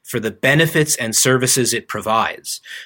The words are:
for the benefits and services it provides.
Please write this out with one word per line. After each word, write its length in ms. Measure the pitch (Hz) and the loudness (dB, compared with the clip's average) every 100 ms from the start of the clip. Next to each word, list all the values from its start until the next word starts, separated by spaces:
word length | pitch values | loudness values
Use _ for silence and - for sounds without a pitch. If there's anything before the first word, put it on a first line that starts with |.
for 180 | - 120 | -10 -6
the 100 | 107 | -6
benefits 640 | - 131 147 160 160 151 - | -2 2 4 4 2 0 -2
and 180 | 117 | -2
services 600 | 104 135 127 127 135 117 | 0 2 2 2 0 0
it 160 | 117 - | -2 -6
provides. 720 | 107 107 113 87 - - - - - | -8 -2 0 0 -6 -12 -12 -14 -18